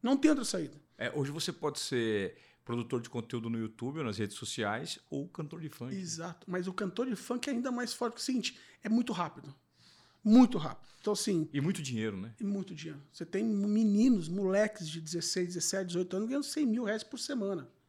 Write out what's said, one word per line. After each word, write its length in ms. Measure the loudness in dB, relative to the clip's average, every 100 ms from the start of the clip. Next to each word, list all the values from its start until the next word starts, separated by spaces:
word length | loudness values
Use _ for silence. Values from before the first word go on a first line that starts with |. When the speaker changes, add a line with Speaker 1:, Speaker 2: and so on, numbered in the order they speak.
Speaker 1:
Não 140 | 4 6
tem 140 | 6
outra 140 | 4
saída. 360 | 2 -2 -4 -10 _ -6
Speaker 2:
É, 160 | -4
hoje 160 | -2 -2
você 220 | -2 -6
pode 260 | -2 -4 -4
ser 580 | -2 2 2 2 0 -6 -20 _
produtor 360 | -6 -4 -2 -4
de 80 | -2
conteúdo 400 | -8 -4 -6 -2
no 80 | -2
YouTube 400 | -4 -6 -6 -4
ou 40 |
nas 140 | -4 -2
redes 180 | -4 -4
sociais, 640 | -8 -2 0 -2 -4 -10 _
ou 200 | -8 -6
cantor 320 | -8 -10 -8
de 80 | -12
funk. 260 | -10 -8
Speaker 1:
Exato. 500 | -6 -6 -8 -8 -12 -6
Mas 160 | -4 -4
o 60 |
cantor 340 | -4 -4 -2 -2
de 60 | -4
funk 320 | -4 -4 -2
é 40 |
ainda 180 | -2 -2
mais 240 | -4 -4
forte 200 | -4 -6
que 60 | -4
o 40 |
seguinte, 340 | -2 -2 -2 -8 -20 -10
é 60 | 0
muito 240 | 0 2
rápido. 420 | -2 -4 -6 -18 -18 _ _ -20 -20 -20 _
Muito 340 | 8 10 10 6
rápido. 300 | -4 -8 -16 -6
Então, 120 | -2
assim, 360 | 0 2 2 2
Speaker 2:
E 80 | 0
muito 200 | 0 0
dinheiro, 360 | -2 -2 -2 -2
né? 180 | -8 -6
Speaker 1:
e 40 |
muito 300 | -4 -2 -4
dinheiro. 260 | -10 -10 -12 -16
Você 120 | -14
tem 200 | -4 -2
meninos, 840 | 0 2 4 4 6 6 6 6 2
moleques 600 | 0 2 4 2 0 -8
de 120 | -8
dezesseis, 460 | -6 -4 -2 -2 -2
dezessete, 400 | -2 -2 -2 -2
dezoito 300 | -2 -2 -2
anos 120 | -2
ganhando 160 | -2
cem 220 | -2 0 2
mil 160 | 2
reais 200 | 0 -2
por 140 | -4 -10
semana. 520 | -6 -2 -2 -4 -6 _